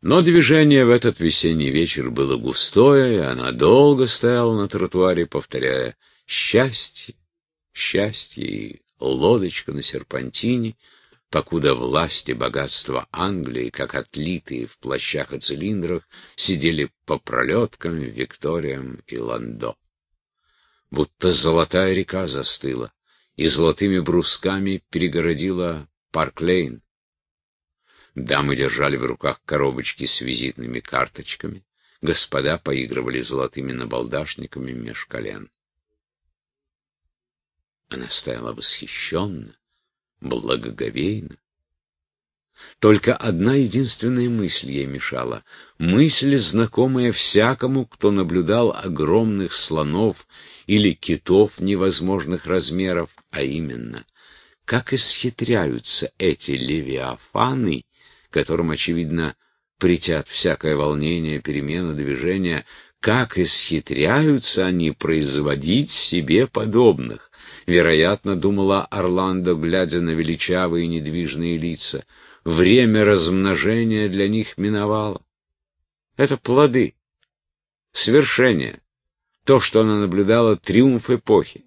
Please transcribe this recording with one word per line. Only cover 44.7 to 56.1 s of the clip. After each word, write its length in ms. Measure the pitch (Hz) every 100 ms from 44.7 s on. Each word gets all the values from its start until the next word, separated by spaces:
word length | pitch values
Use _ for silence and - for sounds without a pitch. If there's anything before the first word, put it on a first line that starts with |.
ей 140 | 69 67
мешала, 580 | 67 - 64 62 55 _ - - _
мысль, 600 | 82 98 156 147 139 139
знакомая 760 | 104 104 113 - 127 131 120
всякому, 760 | 107 - 101 113 131 127 135 123
кто 260 | - 104
наблюдал 600 | 101 90 87 82 110 120
огромных 800 | - 95 78 76 98 113 101 90
слонов 760 | - - 78 73 82 110 90 - - - - -
или 260 | 104 104
китов 640 | 80 - 80 - 95 104 -
невозможных 880 | 95 101 95 85 87 95 73 87 78
размеров, 680 | 92 82 85 95 87 80 _ _
а 120 | 78
именно, 640 | 67 73 78 60 58 57 55 _ _ - _ _
как 300 | - 120 -
исхитряются 1200 | 131 - - 127 117 120 117 80 60 - - -